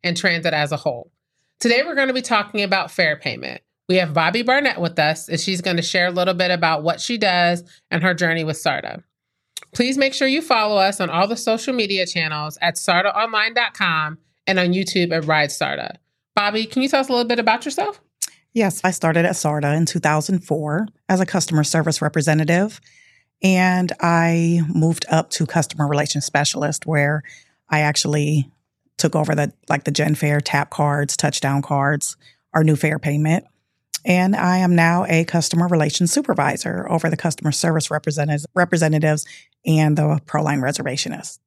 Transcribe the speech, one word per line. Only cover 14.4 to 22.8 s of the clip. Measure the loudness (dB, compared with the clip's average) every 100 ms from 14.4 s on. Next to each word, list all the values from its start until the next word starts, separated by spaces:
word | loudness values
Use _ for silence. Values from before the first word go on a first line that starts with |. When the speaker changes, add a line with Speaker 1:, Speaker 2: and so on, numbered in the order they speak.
Speaker 1:
and | -2 2
on | 2
YouTube | 0 0 -2 0
at | 0
Ride | 2 2 0
Sarta. | -2 -4 -4 -8 -14 _ _ _
Bobby, | -2 0 -2 -2
can | -2
you | 2
tell | 2
us | 2
a |
little | 0 2
bit | 2
about | 2 0
yourself? | -2 -4 -4 -6 _ _ -12 _ _
Speaker 2:
Yes, | 0 0 0
I | -2
started | 0 0 2
at | 0 0
sarta | -2 0 0
in | 2 0
two | 0
thousand | 0 0 0 -4
four | -2 -4 -2 -2 -4 _ -2
as | 0
a |
customer | 2 -2 0 0
service | 2 0 0 -2
representative, | -2 0 0 2 2 2 0 -6